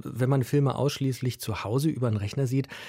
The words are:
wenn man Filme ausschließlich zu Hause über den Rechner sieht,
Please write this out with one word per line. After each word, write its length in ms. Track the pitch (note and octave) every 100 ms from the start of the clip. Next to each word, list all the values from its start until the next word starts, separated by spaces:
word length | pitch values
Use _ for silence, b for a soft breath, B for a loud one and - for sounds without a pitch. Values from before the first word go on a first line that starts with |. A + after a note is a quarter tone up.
wenn 260 | - - B2+
man 140 | C#3
Filme 320 | A#2+ C#3+ C#3 -
ausschließlich 680 | C3+ - C3+ B2 B2+ -
zu 240 | - G2 G2+
Hause 240 | B2+ D#3
über 200 | A#2+ B2
den 60 | G#2+
Rechner 320 | G2+ - C3
sieht, 220 | C3+ C3 B